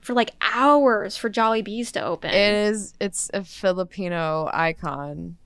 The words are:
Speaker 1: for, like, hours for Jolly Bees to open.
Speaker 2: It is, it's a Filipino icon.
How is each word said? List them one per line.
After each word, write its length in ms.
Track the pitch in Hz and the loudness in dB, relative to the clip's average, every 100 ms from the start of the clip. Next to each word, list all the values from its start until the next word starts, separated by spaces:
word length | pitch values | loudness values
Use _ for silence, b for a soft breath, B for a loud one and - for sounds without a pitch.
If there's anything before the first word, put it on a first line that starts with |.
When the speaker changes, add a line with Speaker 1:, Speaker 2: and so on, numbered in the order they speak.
Speaker 1:
for, 140 | - | 0
like, 180 | 247 226 - | 0 0 0
hours 760 | - 220 277 294 277 220 190 - | -2 4 6 6 6 4 -2 -6
for 120 | 233 | -4
Jolly 340 | 208 220 226 | 0 2 2
Bees 300 | 202 214 233 | -2 -6 -6
to 100 | - | -4
open. 260 | - 170 - | -4 -4 0
Speaker 2:
It 220 | 190 208 208 208 | 2 4 4 2
is, 220 | 214 196 - | 0 -6 -6
it's 320 | 202 - - | -6 -4 -4
a 100 | 196 | -6
Filipino 1040 | 190 - 196 185 180 - 180 175 160 156 156 | -6 -2 0 0 -4 -6 -4 -2 -2 -2 -2
icon. 840 | - 165 160 156 139 143 147 170 170 | 0 0 -2 -6 -6 -8 -10 -12 -14